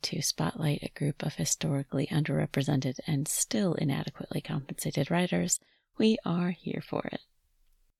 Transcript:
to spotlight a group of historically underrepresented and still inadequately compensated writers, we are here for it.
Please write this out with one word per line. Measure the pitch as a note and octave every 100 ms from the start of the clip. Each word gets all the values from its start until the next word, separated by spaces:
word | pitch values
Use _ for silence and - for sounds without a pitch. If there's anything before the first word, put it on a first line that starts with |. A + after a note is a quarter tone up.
to | - E3
spotlight | - - D#3+ - D#3+ D3
a | - -
group | D3 -
of | D#3 -
historically | D#3 - D#3 C#3 C#3+ C#3 C#3+
underrepresented | D#3+ D3+ D3+ D#3 - C#3+ D3 C3+ B2+ -
and | C#3+ D3+
still | - - A3 G3 -
inadequately | D3 - - - - D3+
compensated | - D#3 C3+ - D#3+ D#3 D3
writers, | E3+ F3+ F3 F3 - - _ _ -
we | A3 A3 -
are | F3 F3+
here | E3+ - - -
for | - -
it. | - - _ _ _ _ _ _